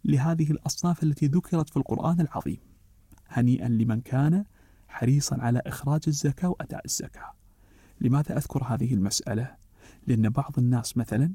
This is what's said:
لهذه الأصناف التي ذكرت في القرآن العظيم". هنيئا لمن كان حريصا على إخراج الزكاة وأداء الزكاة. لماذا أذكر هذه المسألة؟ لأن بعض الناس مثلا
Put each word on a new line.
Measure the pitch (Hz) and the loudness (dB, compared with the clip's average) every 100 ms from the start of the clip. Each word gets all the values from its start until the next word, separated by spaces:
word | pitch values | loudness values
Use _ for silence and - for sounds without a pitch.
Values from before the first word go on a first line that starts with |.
لهذه | - 139 156 165 151 | 2 2 2 0 0
الأصناف | 151 - - 175 170 | 0 -2 -2 -2 0
التي | 156 143 147 | 0 2 2
ذكرت | 170 - 170 156 | 2 0 -2 0
في | - | -2
القرآن | - 107 135 170 | -2 -2 0 2
العظيم". | 156 - - - - - _ - _ - - | 0 -2 -6 -8 -12 -20 _ -20 _ -20 -6
هنيئا | 123 123 123 117 | 2 4 2 2
لمن | 113 113 113 | 2 2 0
كان | - 131 147 180 208 _ - _ _ | -2 0 2 2 -2 _ -20 _ _
حريصا | - 117 143 - 131 | -2 2 2 2 -2
على | 117 123 | 0 0
إخراج | - - 139 151 - | -2 -6 -2 0 0
الزكاة | 143 143 - 180 | 0 -2 0 -2
وأداء | - - 151 | -4 -8 -10
الزكاة. | - - - - - - _ _ _ - - - | -6 -8 -8 -14 -20 -20 _ _ _ -20 -20 -2
لماذا | 120 139 147 - | 2 2 2 -4
أذكر | - 135 | -4 -4
هذه | 123 117 127 | -2 -2 0
المسألة؟ | 113 95 - - 107 131 - - _ - - - | 0 0 -2 -4 -4 -4 -10 -20 _ -20 -12 -2
لأن | 117 107 | 2 2
بعض | 123 - 139 | 0 -2 0
الناس | 123 123 120 123 | 2 2 0 -4
مثلا | 113 107 156 | -2 0 0